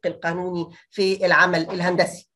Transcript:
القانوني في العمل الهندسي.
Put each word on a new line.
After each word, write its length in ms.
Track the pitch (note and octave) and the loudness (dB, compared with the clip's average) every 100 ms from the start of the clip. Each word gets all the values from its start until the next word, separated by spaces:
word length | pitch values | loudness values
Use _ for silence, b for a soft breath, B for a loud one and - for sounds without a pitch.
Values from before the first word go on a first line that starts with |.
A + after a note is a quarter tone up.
| F3+ | -6
القانوني 600 | E3 E3+ E3+ F3+ F3 E3 B B | -4 -4 -4 -4 -6 -6 B B
في 360 | - F#3+ F#3 F3+ | -2 -2 0 2
العمل 440 | D#3 F3+ E3+ E3 | 4 4 2 -2
الهندسي. 600 | F#3 F3 F3 F3 - - | -2 0 2 0 -4 -20